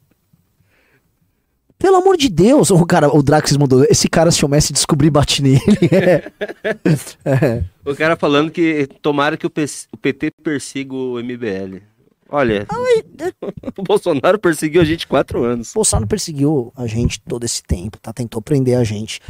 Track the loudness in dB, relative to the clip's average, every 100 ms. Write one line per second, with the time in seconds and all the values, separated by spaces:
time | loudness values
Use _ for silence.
0 | _ _ _ _ _ _ _ _ _ _
1 | _ _ _ _ _ _ _ _ 2 4
2 | 4 0 0 2 4 6 4 4 4 4
3 | 4 4 4 2 2 2 4 4 4 4
4 | 2 2 2 2 2 0 0 -2 0 2
5 | 2 2 0 0 2 2 4 2 2 2
6 | 4 2 -2 -10 -12 -8 -8 -4 -2 -2
7 | -4 -10 -2 0 0 -2 -6 -8 -8 -2
8 | -2 0 2 2 0 0 0 0 -4 -4
9 | -4 0 -2 -2 -6 -4 -6 -8 -16 -6
10 | -4 -4 -8 -8 -6 -6 -6 -10 -10 -8
11 | -6 -8 -8 -8 -6 -6 -8 -14 -20 _
12 | _ _ _ -2 0 0 -4 -6 0 0
13 | -2 -10 -10 -10 -12 -12 -14 -10 -2 0
14 | 0 0 0 2 0 -2 0 2 2 0
15 | -2 -2 -2 -2 -2 -4 -6 -2 0 -2
16 | -2 -4 -6 -2 0 0 -4 -8 -6 -2
17 | -2 -4 -10 -8 -6 -8 -6 -6 -6 -12
18 | -14 -10 -8 -10 -2 0 2 0 0 -4
19 | -8 -12